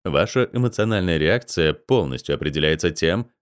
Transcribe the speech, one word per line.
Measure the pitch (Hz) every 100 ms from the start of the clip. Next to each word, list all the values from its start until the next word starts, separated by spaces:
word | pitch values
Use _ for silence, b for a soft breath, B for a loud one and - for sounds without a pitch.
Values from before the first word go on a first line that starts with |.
| 92
Ваша | 71 107 131 123
эмоциональная | 123 123 - 110 107 90 80
реакция | 78 120 - - 78
полностью | - - 127 73 64 - 71
определяется | 76 73 76 80 87
тем, | 80 82 98 123 _